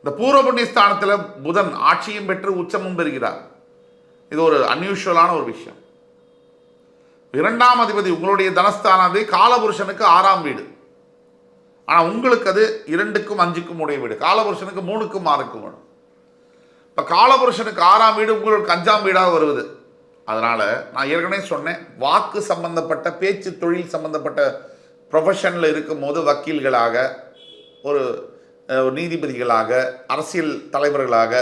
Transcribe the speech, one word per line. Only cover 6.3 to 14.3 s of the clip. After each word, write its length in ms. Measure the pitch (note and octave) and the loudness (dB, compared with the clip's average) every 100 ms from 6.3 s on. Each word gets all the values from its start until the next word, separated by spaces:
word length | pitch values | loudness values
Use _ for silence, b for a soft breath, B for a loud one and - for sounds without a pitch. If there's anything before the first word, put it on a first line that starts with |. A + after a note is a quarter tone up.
| _ _ _ _ _ _ b b b _ C3 | _ _ _ _ _ _ b b b _ -2
இரண்டாம் 400 | F3+ A#3 B3 B3 | -2 4 4 4
அதிபதி 260 | A3+ G#3 F#3+ E3 | 2 0 -2 -2
உங்களுடைய 340 | F3+ G3+ F#3+ F3+ | 0 0 2 2
தனஸ்தானாதிபதி 680 | F#3+ G3+ G#3+ F#3 F3+ F#3 G#3+ F3+ | 2 2 2 4 4 2 -2 4
காலபுருஷனுக்கு 680 | A3 B3 G#3+ G3 G3 G3+ G#3 E3+ | 4 4 0 -2 -6 0 4 6
ஆறாம் 280 | G3 F#3 D#3 | 6 2 0
வீடு, 160 | A2 F2 - _ _ _ _ _ _ _ _ _ _ - | -8 -10 -20 _ _ _ _ _ _ _ _ _ _ 0
ஆனா 120 | E3 E3 | 2 2
உங்களுக்கு 340 | A3 B3+ A#3 G3 | 0 2 2 2
அது 100 | F#3+ A3 - - | 2 2 0 -4
இரண்டுக்கும் 480 | E3 G#3+ G3+ G3+ G#3 | -2 -2 -2 -4 0
அஞ்சுக்கும் 340 | E3+ E3+ E3+ E3+ | 0 0 -8 -8
உடைய 160 | D#3 C#3+ | -4 -4
வீடு, 140 | A#2+ G#2+ | -6 -2
காலபுருஷனுக்கு 580 | D#3 | 0